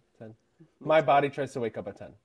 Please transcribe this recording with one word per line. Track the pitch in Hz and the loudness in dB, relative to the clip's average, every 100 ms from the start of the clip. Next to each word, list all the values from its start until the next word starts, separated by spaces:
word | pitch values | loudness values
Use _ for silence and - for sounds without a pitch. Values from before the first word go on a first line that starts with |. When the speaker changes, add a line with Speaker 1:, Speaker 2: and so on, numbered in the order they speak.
| _ _ | _ _
Speaker 1:
ten. | 110 110 _ _ | -20 -20 _ _
Speaker 2:
Me | 160 _ | _ _
Speaker 1:
My | 143 156 | 2 2
Speaker 2:
too. | 151 | 4
Speaker 1:
body | 143 143 | 4 2
tries | 135 135 | -2 -8
to | 135 | -4
wake | 113 117 | -6 -6
up | 101 | -12
at | - | -12
ten. | 101 - | -18 -20